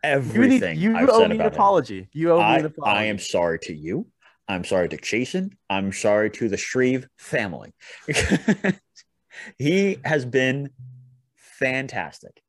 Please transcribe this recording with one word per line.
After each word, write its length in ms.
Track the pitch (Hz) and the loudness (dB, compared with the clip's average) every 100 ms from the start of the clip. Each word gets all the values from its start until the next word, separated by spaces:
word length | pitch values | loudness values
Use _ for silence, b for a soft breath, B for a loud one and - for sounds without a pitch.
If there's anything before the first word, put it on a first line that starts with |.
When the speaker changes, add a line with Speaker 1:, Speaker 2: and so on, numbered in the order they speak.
| 151 | 0
Speaker 1:
everything 640 | 139 123 208 247 262 90 156 | 0 0 2 4 4 0 -2
Speaker 2:
you 180 | 190 226 | 0 2
Speaker 1:
I've 120 | 262 | 4
Speaker 2:
owe 100 | 226 | 6
Speaker 1:
said 100 | 220 | 6
Speaker 2:
me 40 | 220 | 4
an 40 | |
Speaker 1:
about 120 | 214 | -2
him. 20 | |
Speaker 2:
apology. 540 | - 196 190 123 98 92 | 2 4 4 0 -8 -12
You 200 | 147 165 | -4 2
owe 60 | 165 | 4
me 60 | |
Speaker 1:
I, 140 | 160 131 | 6 2
Speaker 2:
an 80 | 151 | 0
apology. 320 | 151 135 101 | -4 -2 0
Speaker 1:
I 60 | |
am 140 | 107 101 | 0 -4
sorry 400 | - 95 87 82 | -2 0 0 -2
to 120 | - | -6
you. 320 | 80 78 113 233 _ b b - | -12 -6 -8 -8 _ b b -8
I'm 140 | 95 | -6
sorry 240 | 87 95 85 | -2 0 0
to 60 | 78 | -4
Chasen. 540 | - 107 127 185 190 - _ | -4 -4 -2 -4 -6 -10 _
I'm 220 | 98 98 | -4 -2
sorry 380 | 95 107 104 107 | -2 2 2 0
to 180 | 110 113 | -2 -4
the 80 | 95 | -4
Shreve 520 | - 127 127 131 127 _ | -4 0 0 0 -6 _
family. 580 | - 143 104 76 52 _ B B B | -8 -6 -4 -8 -16 _ B B B
<laughs> 80 | 151 - - - 202 196 - _ _ _ _ _ B B - | -2 0 0 0 0 0 -4 _ _ _ _ _ B B -6
He 400 | 139 185 196 190 | 0 2 0 -2
has 200 | 135 156 | -2 -2
been 460 | 127 131 131 135 143 _ - - - _ _ | 0 0 2 0 -6 _ -20 -20 -20 _ _
fantastic. 1080 | _ _ - 135 131 135 131 82 - - _ | _ _ -4 -2 -2 -6 -8 -10 -12 -20 _